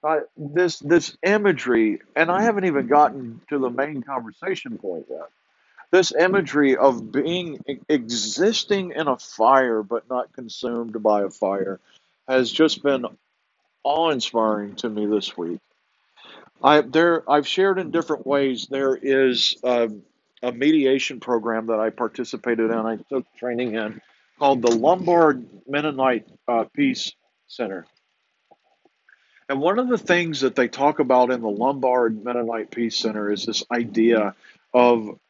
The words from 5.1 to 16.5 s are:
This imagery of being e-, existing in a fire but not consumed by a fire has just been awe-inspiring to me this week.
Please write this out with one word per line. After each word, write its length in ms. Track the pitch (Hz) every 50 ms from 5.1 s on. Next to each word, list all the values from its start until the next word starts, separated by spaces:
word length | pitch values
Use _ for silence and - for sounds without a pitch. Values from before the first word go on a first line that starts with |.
| 65 78 82 - _ _ _ _ _ _ _ _ _ - - _
This 200 | - 185 185 -
imagery 680 | - 147 170 185 190 202 170 - - 147 147 135 131
of 340 | - 123 139 123 117 113 110
being 520 | 104 139 131 160 175 180 175 165 143 - -
e-, 100 | - 139 - - _
existing 1000 | 151 139 117 113 120 117 101 104 104 - 175 214 226 - - - 208 196 185 175 -
in 120 | 131 160
a 100 | 143 127
fire 640 | - - - - - 110 120 135 135 131 127 113 110
but 260 | 107 95 117 117 _
not 260 | _ 131 123 123 - _
consumed 680 | - 123 110 - - - 123 120 117 117 113 107 113
by 220 | 104 107 107 104 101
a 60 | 95
fire 500 | - - - 95 98 98 95 95 98 - _ _ _ _ _ _ _ _ _
has 240 | - 131 131 127 113
just 320 | - - 160 151 - - -
been 220 | 143 139 131 120 110 - _ _ _ _ _ _ _ _ _ _ _ _ _ _
awe-inspiring 920 | 139 147 160 165 165 151 127 113 - - 113 110 110 107 104 104 101 98
to 120 | - - 117
me 160 | 107 107 107
this 320 | 104 107 104 95 - -
week. 220 | - 87 85 87 - _ _ _ _ _ _ _ _ _ _ _ _ - - - - - _